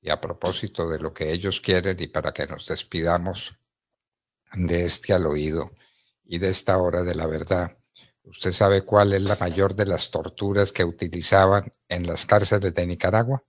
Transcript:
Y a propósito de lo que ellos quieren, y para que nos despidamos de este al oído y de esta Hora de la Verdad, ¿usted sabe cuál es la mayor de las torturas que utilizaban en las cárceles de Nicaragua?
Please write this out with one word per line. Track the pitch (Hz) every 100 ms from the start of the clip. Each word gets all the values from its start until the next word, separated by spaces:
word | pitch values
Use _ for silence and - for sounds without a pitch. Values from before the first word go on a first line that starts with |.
Y | 87
a | 76
propósito | 87 90 90 92 101 - 82
de | 80
lo | 80
que | - 78
ellos | 87 98 90
quieren, | - 92 92 87
y | 78
para | - 78
que | - 71
nos | 76 -
despidamos | 80 - - 82 85 87 90 - - _ _ _ _ _ _ _ _ _
de | 92 87 85
este | 87 - -
al | 92 80
oído | 76 76 80 69 - _ _ _ _
y | _ 87
de | 92
esta | 92 - 92
Hora | 90 85
de | 90 82
la | 80
Verdad, | 78 80 92 87 - _ - - _
¿usted | _ - 92
sabe | 90 101 98
cuál | - 104 101
es | 98
la | 95 101
mayor | 90 85 98
de | 98 101
las | 87 -
torturas | - - - 101 101 98
que | -
utilizaban | 87 85 87 90 82 98 95 101 95 _ _
en | 90 87
las | 82
cárceles | - 104 98 104 95
de | 90 87
Nicaragua? | 87 90 107 117 135